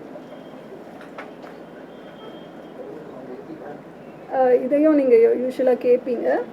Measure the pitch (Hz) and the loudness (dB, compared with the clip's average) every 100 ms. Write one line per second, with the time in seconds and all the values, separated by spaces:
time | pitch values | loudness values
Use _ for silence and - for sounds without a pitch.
0 | - - - - - - - - - - | -16 -16 -16 -18 -16 -18 -18 -18 -18 -18
1 | - - - - - - - - - - | -16 -16 -16 -16 -18 -18 -18 -18 -18 -18
2 | - - - - - - - - - 466 | -18 -18 -18 -18 -18 -18 -18 -16 -16 -16
3 | 453 - 254 - - - - - - - | -16 -16 -16 -16 -14 -16 -14 -16 -18 -20
4 | - - - 262 254 254 254 294 311 294 | -20 -18 -4 2 4 4 4 4 6 6
5 | 262 226 226 240 254 254 262 247 247 247 | 6 8 8 4 0 0 2 2 4 2
6 | 285 233 247 330 494 | 2 -2 0 0 -2